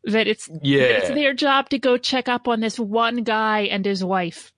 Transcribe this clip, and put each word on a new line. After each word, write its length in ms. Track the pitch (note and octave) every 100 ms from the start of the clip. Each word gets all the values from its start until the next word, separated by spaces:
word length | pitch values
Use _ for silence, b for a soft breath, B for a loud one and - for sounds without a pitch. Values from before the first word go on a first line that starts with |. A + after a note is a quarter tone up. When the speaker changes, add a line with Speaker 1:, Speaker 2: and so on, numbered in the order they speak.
Speaker 1:
That 220 | E4+ G#3+ G#3
it's, 220 | A3 - D#3+
Speaker 2:
Yeah. 180 | C#3 C#3
Speaker 1:
that 180 | B2+ A2
it's 100 | F#2
their 240 | D4 C#4+
job 340 | C4+ D4 C4+ C4+
to 80 | C4+
go 200 | C4 B3
check 320 | - C4 B3
up 180 | A#3+ B3
on 140 | A3+
this 180 | A3 G#3+
one 440 | G#3+ A3+ A3+ A#3+
guy 400 | A3+ G#3+ A3 G#3+
and 200 | G3+ G3+
his 180 | G3 G3
wife. 520 | F#3 F#3+ E3+ - -